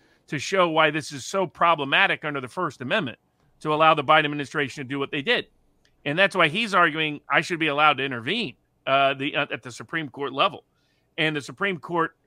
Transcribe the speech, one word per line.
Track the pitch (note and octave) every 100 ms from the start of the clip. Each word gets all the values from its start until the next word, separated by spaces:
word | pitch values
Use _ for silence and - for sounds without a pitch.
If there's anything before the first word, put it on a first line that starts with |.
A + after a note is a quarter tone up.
| _ _ _
to | D3+
show | - F#3+ F3
why | D#3+ D#3
this | D3+ -
is | C#3
so | - G3 F3
problematic | - E3+ D#3 C#3 E3 F#3+ D3+ D#3
under | C#3+
the | B2
First | - E3+ -
Amendment | B2+ G#3 C3+ - _ _ _ _
to | D#3 D3+
allow | D#3+
the | D#3
Biden | C3+ D#3 D3
administration | D3 C#3 D#3+ C#3 D3+
to | B2+
do | C#3
what | C#3
they | D3+
did. | D3 A#3 - _ _ _ _ _
And | D3 D#3
that's | G3 F#3+
why | E3
he's | F#3 A3+
arguing, | F#3+ E3+ D3+ D#3 D3 -
"I | D3
should | E3 E3+
be | D#3+
allowed | C#3+ D3+ C3
to |
intervene," | C#3 B2 A#2 A3+ E3+ - _ _ -
uh, | C3+ C#3
the, | C3 C#3+ D3+
uh, | C#3+
at | C3+
the | B2+
Supreme | A#2 B2 E3 D3
Court | - C#3
level. | C3+ F#3 C3 _ _ _ _ _ -
And | D#3 D3+
the |
Supreme | C3 C3 G3 E3+
Court, | - E3+ D#3+ _